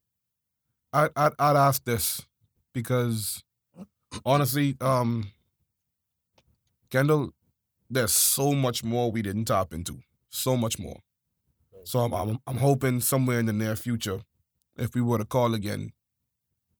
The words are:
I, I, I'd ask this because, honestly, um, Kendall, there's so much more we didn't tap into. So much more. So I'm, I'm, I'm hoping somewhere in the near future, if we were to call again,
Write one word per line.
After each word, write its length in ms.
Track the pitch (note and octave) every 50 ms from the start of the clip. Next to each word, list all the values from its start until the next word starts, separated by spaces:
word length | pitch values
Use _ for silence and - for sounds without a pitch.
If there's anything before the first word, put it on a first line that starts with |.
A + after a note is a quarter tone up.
| _ _ _ _ _ _ _ _ _ _ _ _ _ _ _ _ _ _ -
I, 160 | C#3+ D3+ D#3 -
I, 140 | - D3 D3 D3 -
I'd 160 | C#3 D3 C#3+
ask 280 | C#3+ C#3 C#3 C3 - -
this 420 | - A#2+ A2+ - - - - - - _ _ _ _ _ _ _ _ -
because, 680 | B2+ A#2 - B2+ B2 B2 A#2+ A#2 A2 G#2 - - - - _ _ _ _ _ _ - - - _ _ _ _ - - -
honestly, 500 | A#2+ C3+ C#3+ C#3+ B2 A#2+ C#3+ C#3+ C#3 C3+ -
um, 500 | B2 C3 C3+ B2+ B2 A#2 A#2 A#2 G#2 G2 - _ _ _ _ _ _ _ _ _ _ _ _ _ _ _ _ _ _ _ _ _ _ _ _ _ _ _ _ _ _ _
Kendall, 420 | - C3 C3+ D3 D#3 D3+ C3+ - - _ _ _ _ _ _ _ _ _ _ -
there's 240 | A#2+ C3 A#2+ G#2 -
so 400 | - - - - - C#3 C#3 C#3+
much 300 | C#3 C3+ B2 A#2+ - -
more 280 | A2+ A#2 A#2+ A#2+ A#2+
we 100 | G#2 A2+
didn't 240 | G#2+ G2+ F#2+ G#2 A2+
tap 280 | A2 B2 G2 F#2 - -
into. 260 | D#2+ E2+ - - C2+ - _ _ _ _ _
So 260 | - - - C3 C3
much 220 | B2 A#2 A2 - -
more. 200 | F2+ - - - - _ _ _ _ _ _ _ _ _ _ _ _ _ _ - F#2
So 160 | - - B2+
I'm, 140 | A#2+ A#2 -
I'm, 260 | F#2 F2+ G#2+ A2 - -
I'm 120 | - C3 A2+
hoping 420 | C3 C#3 C#3 B2+ C#3 C3 B2+ B2
somewhere 380 | A#2 - - C3+ C3 B2+ B2 A#2+
in 60 | A#2 A2+
the 60 | G#2+
near 220 | G#2 A2 G#2+ A2
future, 440 | G#2+ - A#2+ A#2+ A2 - G#2+ F#2+ F#2+ - - _ _ _ _ _ _ _ _ _ -
if 160 | B2+ A2 -
we 60 | B2
were 160 | A#2+ A#2 A#2+ A2
to 80 | G#2
call 280 | - - C3 B2 A#2 A2+
again, 360 | A2 G2 G2+ G2+ G2+ G#2 A2 - _ _ _ _ _ _ _ _ _ _ _ _ _ _ _ _ _